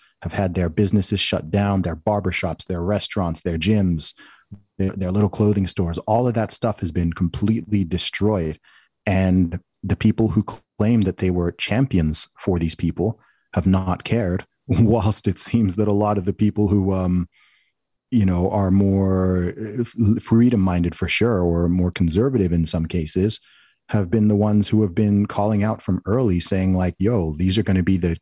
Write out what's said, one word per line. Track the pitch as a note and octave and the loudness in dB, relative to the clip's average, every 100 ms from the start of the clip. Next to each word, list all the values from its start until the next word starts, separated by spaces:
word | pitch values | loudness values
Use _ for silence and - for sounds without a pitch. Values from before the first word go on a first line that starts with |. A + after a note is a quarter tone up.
| _ _ | _ _
have | F2 | -8
had | - F#2+ | -4 -2
their | F2 E2+ | -2 -2
businesses | D#2 G2+ G#2 F#2 G2+ | 0 0 0 0 -2
shut | - F#2+ D#2 | -2 -4 -2
down, | G2+ G2+ G2 | 0 0 0
their | F2+ D#2+ | -2 -4
barbershops, | - G#2 G2 - F2+ D#2+ - | -2 -2 -2 -4 -6 -6 -8
their | F2+ | -6
restaurants, | F2 G#2 - G#2+ F2 E2 | -2 -2 -4 -4 -4 -4
their | - E2 | -6 -2
gyms, | E2+ G#2+ F#2 E2 - - - _ _ - _ - | 0 2 2 0 -2 -6 -14 _ _ -20 _ -6
their, | F#2+ | -4
their | F#2+ F2+ | -4 -2
little | G2+ G2+ | 0 0
clothing | - G#2 G2+ F#2 | 2 2 2 0
stores. | - F2 E2 | -2 -4 -4
All | - A2 B2+ | -2 0 0
of | |
that | A2+ G#2 | -2 -4
stuff | - A#2 - | -2 -4 -4
has | E2+ | -4
been | D#2+ E2+ | -2 -2
completely | D#2+ F2 - G#2 A2 - G#2 | -2 -4 -2 -2 -2 -2 -2
destroyed. | F2 F2 - - G#2 G2+ D#2+ D#2 _ _ _ _ | -2 -4 -6 -2 -2 0 -4 -8 _ _ _ _
And | - F#2 F#2 F#2 E2+ F2+ - _ | -2 0 2 2 0 -4 -14 _
the | G2 F#2+ | -6 0
people | G#2+ - A2 | 0 2 0
who | G2+ G2+ - _ - | 0 -2 -6 _ -2
claim | G#2+ A#2 | 0 2
that | F#2+ E2+ | 0 0
they | F#2 | -2
were | F2+ F2 | 0 -2
champions | - - G#2+ C3+ F#2 D#2 D#2 - - | -4 -2 0 0 0 0 -2 -6 -6
for | - F2+ | -2 -2
these | E2 - | -2 -2
people | E2+ - G2 - _ _ _ | -4 -2 -4 -4 _ _ _
have | - F#2+ | -2 2
not | F#2 F#2 F2+ | 2 0 -4
cared, | - A2+ F#2+ F#2 - _ | -2 -2 -2 -4 -8 _
<laughs> | - | -2
whilst | G2+ A2 A2+ G#2 G#2 G#2 | 2 4 4 2 0 -2
it | F2+ | -2
seems | - A#2 G#2 F2+ | 0 0 0 0
that | G#2+ | 0
a | |
lot | G2+ G#2 G2+ | 2 0 0
of | |
the | F#2 | -2
people | F#2 G#2+ G#2 G#2 | 0 0 0 2
who, | G2+ F#2+ | 2 0
um, | F#2+ F#2 F2+ F2 _ _ _ _ _ _ _ _ | 0 0 -2 -2 _ _ _ _ _ _ _ _
you | A#2+ | 0
know, | F#2+ F2 F#2 | 2 2 0
are | G2+ F#2+ | 0 2
more, | G2 G2 G2 F#2+ F#2 F#2 F#2 F2+ - | 4 4 2 2 2 2 0 -2 -6
uh, | G#2+ G#2+ | -8 -6
f-, | A#2 - G#2+ A2+ | -4 0 2 2
freedom-minded | - A2+ A#2+ A#2 F#2+ F2 E2+ | 2 4 4 4 2 2 0
for | - F#2 | -2 -4
sure, | - A#2 G#2 | 0 2 2
or | F2 E2+ E2+ | 2 2 2
more | F2+ F2+ | 2 0
conservative | - E2+ E2 C3+ B2+ F2+ | 0 0 2 2 2 2
in | E2+ | 0
some | D#2 E2+ E2 | 0 -2 -2
cases, | F2 D#2 F#2 G2+ - _ _ _ _ - | -4 -4 0 0 -2 _ _ _ _ -4
have | A2 F2 | -2 0
been | A2 G#2 | 2 2
the | G#2 | 2
ones | G#2+ G#2 G2+ | 2 2 2
who | A2 | 2
have | G#2 | 0
been | F2 G#2+ G2+ G#2 | 0 2 2 0
calling | - G#2 G#2+ | -2 0 0
out | G#2 A2 | -2 -4
from | - F2+ - | -4 -4 -2
early | A#2 A#2+ F2 | 0 2 0
saying, | - F#2+ F#2+ | 0 0 0
like, | F#2 F2+ - | 0 0 0
"Yo, | G2+ A#2+ E2 D2+ | 0 0 -2 -2
these | F#2 F#2+ | 0 0
are | |
gonna | G#2 F#2 | 0 0
be | F2+ F#2+ | 2 0
the | F2 E2 | 0 -4